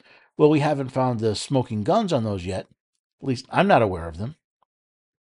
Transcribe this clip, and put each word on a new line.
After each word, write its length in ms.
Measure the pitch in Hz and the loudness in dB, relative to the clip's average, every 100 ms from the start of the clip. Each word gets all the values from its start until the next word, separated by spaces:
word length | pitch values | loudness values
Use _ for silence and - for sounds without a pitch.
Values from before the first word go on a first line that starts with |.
| _ _ _ - | _ _ _ 2
well, 120 | 151 | 4
we 100 | 151 | 4
haven't 300 | 151 143 131 | 2 -2 -4
found 280 | 135 127 117 | -2 -2 0
the 160 | 110 | -2
smoking 480 | 98 - 135 120 107 | -2 -2 -2 0 -2
guns 300 | 104 208 202 | 0 0 0
on 100 | 143 | -2
those 240 | 110 98 87 | -2 -4 -6
yet. 200 | 92 - _ _ _ _ _ | -8 -10 _ _ _ _ _
At 60 | 139 | -6
least 200 | 120 - | -6 -4
I'm 160 | 131 196 | 0 4
not 160 | 156 | 4
aware 240 | 107 90 82 | 4 -2 -8
of 120 | 80 | -10
them. 180 | 120 - _ _ _ _ _ _ _ _ | -10 -12 _ _ _ _ _ _ _ _